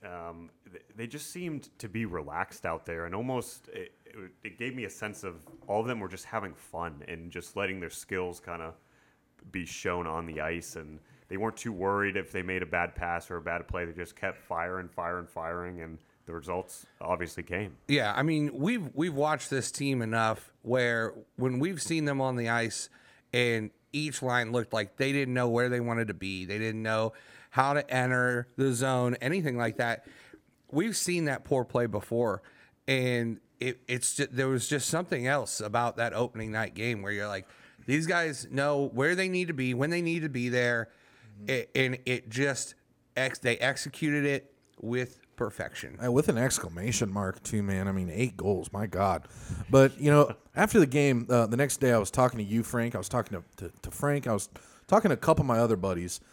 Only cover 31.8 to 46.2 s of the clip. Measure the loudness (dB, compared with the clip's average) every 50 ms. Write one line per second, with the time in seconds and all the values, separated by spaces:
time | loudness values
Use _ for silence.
31.8 | 2 2 0 -2 -4 -2 0 2 2 2 0 -2 -6 -12 -20 -20 -20 -20 _ _
32.8 | _ 0 0 2 2 2 2 2 0 -2 -4 -6 -10 _ _ -6 -4 -4 -4 -4
33.8 | _ -4 -4 -2 -2 -2 0 0 -2 -2 0 0 0 2 2 2 0 0 0 0
34.8 | 0 0 -2 -2 -2 -2 -2 -2 0 2 2 0 0 -2 -4 -6 -4 0 2 2
35.8 | 2 2 2 0 -2 0 0 0 -2 -2 -2 -6 -6 -4 -2 -2 -2 -4 -4 -4
36.8 | -2 -2 -2 -2 -2 -4 -4 -4 -4 -4 -6 -8 -8 -12 -18 -20 -20 -20 -20 -12
37.8 | -4 0 0 0 2 2 0 2 0 0 -2 -6 -10 -6 -2 0 0 2 2 2
38.8 | 0 0 0 2 2 2 2 2 0 0 0 0 -2 -2 -2 -2 0 0 2 2
39.8 | 0 0 0 0 0 0 0 -2 -2 -2 -2 -2 -2 0 2 2 4 4 2 0
40.8 | -2 -4 -8 _ _ -20 -20 -20 -20 -20 -20 -10 -4 -2 -2 -2 -2 0 2 2
41.8 | 2 2 2 -2 -2 -2 -2 -2 -4 -4 -2 0 0 0 0 -2 -4 -8 -10 _
42.8 | _ _ _ _ _ _ -2 -2 0 -2 -2 -2 0 0 2 2 2 0 0 0
43.8 | -4 -8 -6 -2 0 0 2 2 2 2 0 0 -4 -8 _ _ _ _ _ -10
44.8 | -6 -2 -2 -2 -2 -4 -6 -16 _ _ _ -6 -4 -4 -4 -6 -8 -8 -8 -10
45.8 | -12 -12 -8 -4 0 2 4 4